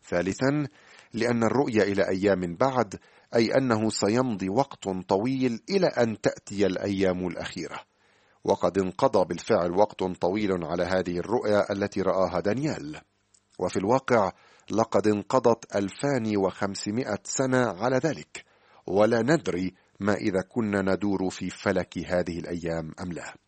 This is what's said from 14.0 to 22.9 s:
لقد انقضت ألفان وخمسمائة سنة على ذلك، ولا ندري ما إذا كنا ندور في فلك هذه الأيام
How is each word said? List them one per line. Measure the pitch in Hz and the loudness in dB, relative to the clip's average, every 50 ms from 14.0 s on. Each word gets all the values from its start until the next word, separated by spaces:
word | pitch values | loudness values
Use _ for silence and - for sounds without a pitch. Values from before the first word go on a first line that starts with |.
| - - 127 117 101 92 - _ _ - - _ _ - | 2 2 2 2 2 2 -2 _ _ -20 -20 _ _ -6
لقد | 95 101 113 - - 107 95 | 0 0 0 2 2 2 2
انقضت | 107 107 104 98 _ - 131 113 120 113 - - - - | 2 0 0 -2 _ 0 4 4 4 2 2 0 -4 -2
ألفان | 104 101 95 - - - 143 143 127 110 110 107 | -2 -2 -2 -6 -4 -4 -2 -2 -2 -2 0 0
وخمسمائة | 101 95 92 90 - - 101 98 - - 104 101 117 135 120 104 98 _ | 2 0 0 0 -2 -6 -6 -6 -6 -6 -4 -4 -4 -2 -2 -4 -6 _
سنة | - - - 135 131 127 127 123 | -8 -4 -2 0 2 2 2 2
على | 113 92 87 104 123 135 | 2 -2 -2 -2 0 0
ذلك، | 127 139 165 135 80 76 _ _ - - _ _ _ _ _ _ - _ | 0 0 -2 -4 -4 -10 _ _ -20 -20 _ _ _ _ _ _ -16 _
ولا | - 90 98 107 117 117 117 113 | -2 2 4 4 4 4 2 2
ندري | 120 160 165 113 - 87 87 92 92 - _ _ _ _ _ | 2 2 2 0 -2 -4 -2 -4 -4 -6 _ _ _ _ _
ما | 101 104 104 | 0 0 0
إذا | - - 110 90 95 90 _ | 2 0 0 0 0 -4 _
كنا | _ 123 113 104 101 101 95 | _ -4 -2 0 0 0 0
ندور | 95 95 90 98 101 98 92 95 92 | 0 0 0 0 -2 -2 0 -2 -4
في | - - 98 90 | -4 -6 -8 -10
فلك | - - - 104 98 92 87 - - 95 | -10 -4 -2 0 0 0 -2 -4 -6 -10
هذه | 82 80 92 90 87 87 85 85 | -6 -2 -2 -2 0 -2 -4 -6
الأيام | 80 80 87 87 82 85 82 82 80 78 | -6 -6 -8 -6 -4 -4 -4 -4 -6 -8